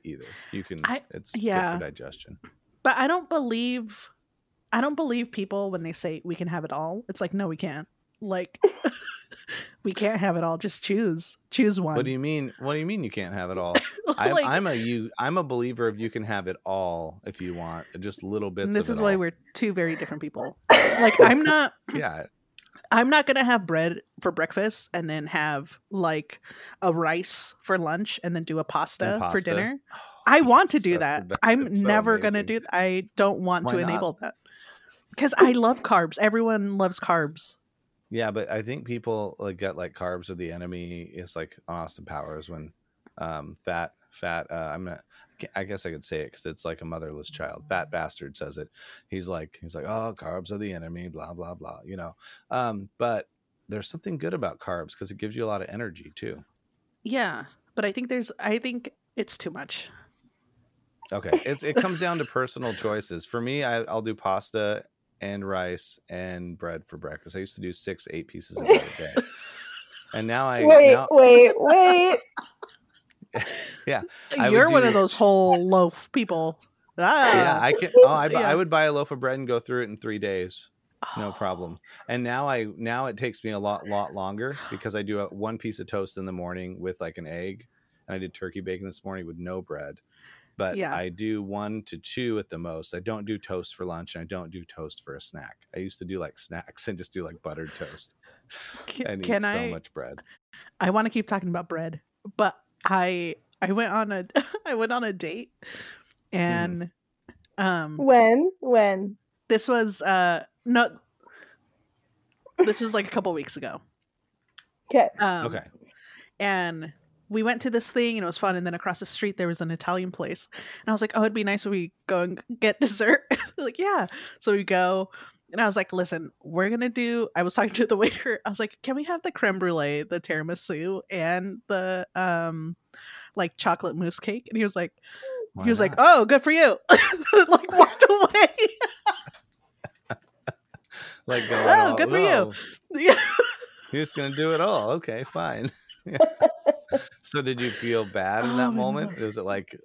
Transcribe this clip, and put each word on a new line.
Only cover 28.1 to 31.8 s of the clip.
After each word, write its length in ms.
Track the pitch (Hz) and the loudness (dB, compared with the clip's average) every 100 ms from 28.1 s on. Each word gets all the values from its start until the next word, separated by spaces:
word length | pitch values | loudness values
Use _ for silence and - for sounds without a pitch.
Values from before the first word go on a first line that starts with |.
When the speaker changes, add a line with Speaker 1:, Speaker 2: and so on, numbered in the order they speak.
| - | -6
Speaker 2:
and 120 | 175 170 | -6 -6
then 100 | 160 | -4
do 140 | 160 | -4
a 40 | |
pasta 420 | 151 151 165 - 185 | -4 -4 -4 -4 -2
Speaker 1:
And 100 | 214 180 | -2 -2
Speaker 2:
for 140 | 185 | -2
Speaker 1:
pasta? 0 | |
Speaker 2:
dinner. 380 | 180 165 220 277 - | -2 -2 -2 -6 -12
Speaker 1:
Oh, 60 | - - - - | -20 -20 -4 4
Speaker 2:
I 140 | 294 | 6
want 300 | 262 254 370 | 8 8 6
to 80 | 302 | 2
Speaker 1:
yes, 20 | |
Speaker 2:
do 160 | 190 175 | 2 2
Speaker 1:
that's 160 | 147 | 2
the 80 | 147 | -2
Speaker 2:
that. 40 | 180 | -2
Speaker 1:
best. 160 | 196 | 0
Speaker 2:
I'm 220 | 220 247 254 | 4 4 2
Speaker 1:
It's 160 | 202 | 0